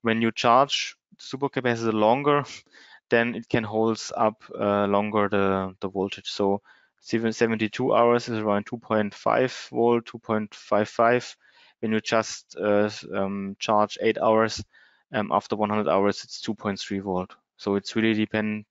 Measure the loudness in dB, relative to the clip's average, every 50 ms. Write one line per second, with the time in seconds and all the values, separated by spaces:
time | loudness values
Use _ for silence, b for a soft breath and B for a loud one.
0 | 0 0 0 2 0 -2 -2 2 4 6 6 6 4 4 0 -6 -6 -8 -10 _
1 | _ _ -20 _ -14 -14 -8 -6 -6 -4 -4 -2 0 0 0 0 0 0 2 4
2 | 4 4 4 4 2 0 0 0 -2 B B B B B B B B B B B
3 | B _ 2 2 2 0 -2 -8 -4 _ -2 -2 -2 -2 -2 0 0 0 0 -2
4 | -6 -8 -2 0 0 0 0 _ -18 -18 -6 -2 0 2 2 2 2 2 2 0
5 | 0 0 0 0 0 2 2 0 2 2 0 0 -2 -6 -8 _ -10 -8 -4 -4
6 | -4 -4 -6 -10 -12 -12 -4 0 0 2 2 0 b b b b b b b b
7 | _ -4 -2 0 0 -2 0 2 2 2 2 0 -2 -4 -2 -4 -2 2 4 4
8 | 6 6 4 2 0 -2 -6 -4 0 0 0 0 -2 -4 -12 -12 -4 0 0 0
9 | 0 0 -4 -4 0 0 2 2 2 0 -2 -8 -14 -8 -2 0 2 2 2 0
10 | -2 -6 -16 -14 _ -2 -2 -2 -2 -4 -12 -20 -4 0 0 0 0 0 0 2
11 | 4 4 4 2 0 -6 -18 b b b b b b b b b -4 -2 -2 -2
12 | 0 0 0 0 0 0 -8 -14 _ _ -10 -2 0 2 4 4 2 0 -2 -8
13 | -14 -8 -4 -4 -4 -4 -4 -6 -8 -8 -8 _ -2 0 2 2 2 2 -2 -2
14 | 0 0 0 2 2 4 4 4 4 2 0 -8 -12 b b b b b b b
15 | b b -4 -4 -2 0 -2 -2 -2 -2 -4 -2 -2 0 0 0 2 2 2 4
16 | 4 2 0 -2 -10 -14 -14 -10 -8 -8 -8 -4 -4 -6 -6 -6 -8 -6 -6 -6
17 | -4 -4 -4 -4 -4 -6 -12 _ _ _ _ _ -4 -2 -2 -2 -2 -4 -6 -2
18 | 0 0 0 0 -2 -2 -2 -4 -2 -4 -6 -8 -10 _